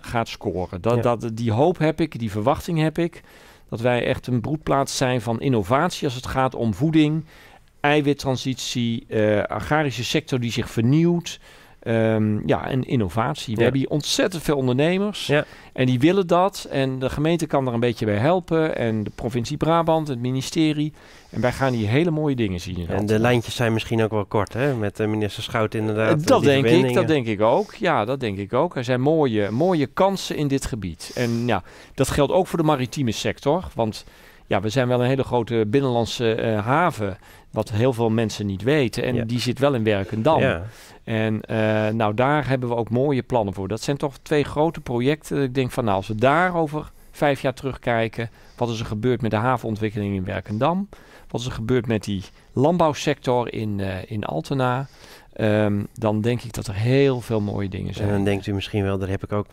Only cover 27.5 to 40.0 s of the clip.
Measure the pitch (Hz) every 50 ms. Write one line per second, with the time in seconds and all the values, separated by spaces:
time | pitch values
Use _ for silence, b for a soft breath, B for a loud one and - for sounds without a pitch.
27.5 | 131 180 214 - - - 220 180 151 123 104 110 135 139 131 107 98 95 101 92
28.5 | 117 127 160 175 - 143 120 123 127 123 127 143 165 160 151 131 110 104 101 98
29.5 | 107 120 160 190 185 156 135 - - - 190 196 196 180 - - 170 - 151 139
30.5 | 139 135 - - 131 110 95 90 80 - - - - 123 123 120 117 117 120 120
31.5 | 110 92 - B B B B B B - 135 - - 147 143 - - 180 185 -
32.5 | - 170 160 156 151 127 127 113 - 151 135 113 98 - - 113 - - - 139
33.5 | 151 185 165 - - - 117 107 - - - B B B B B B B B B
34.5 | 107 101 95 110 104 135 123 120 123 123 123 123 135 131 123 - 123 123 113 104
35.5 | 117 113 110 104 107 139 139 131 120 117 113 107 - - 123 113 110 117 120 117
36.5 | 110 104 101 117 135 156 180 170 143 - 107 98 92 - B B B B B B
37.5 | - 113 107 - 110 104 117 135 123 113 117 113 110 117 113 107 - - 107 101
38.5 | 98 92 104 123 151 156 131 110 - - 117 123 123 117 113 113 120 123 110 123
39.5 | 113 - 135 143 143 117 107 110 104 98